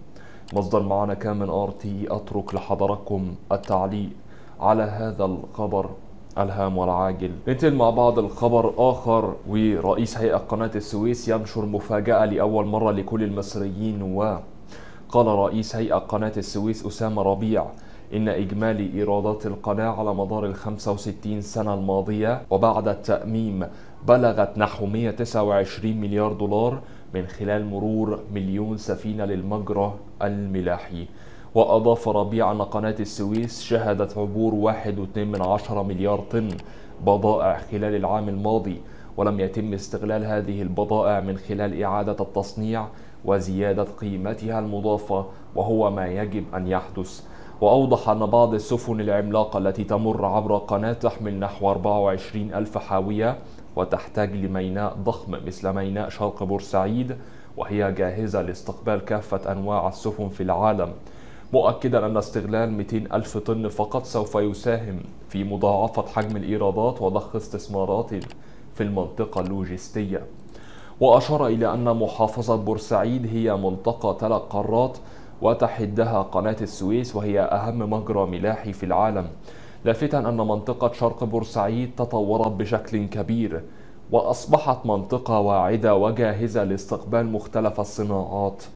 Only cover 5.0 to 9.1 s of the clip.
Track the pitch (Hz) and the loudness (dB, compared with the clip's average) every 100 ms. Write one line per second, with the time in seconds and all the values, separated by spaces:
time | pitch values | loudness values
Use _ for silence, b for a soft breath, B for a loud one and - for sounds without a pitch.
5 | 113 98 95 87 - - 104 98 92 - | -4 0 -2 -2 -6 -6 0 0 -2 -6
6 | - - - - 98 98 95 92 90 90 | -14 -16 -6 -2 -2 0 0 2 2 2
7 | 95 92 92 85 - 131 160 139 117 117 | 2 0 -4 -4 -2 2 4 6 6 6
8 | 120 113 101 - 120 117 110 - 127 123 | 6 4 2 2 4 6 4 6 4 4
9 | 120 | 4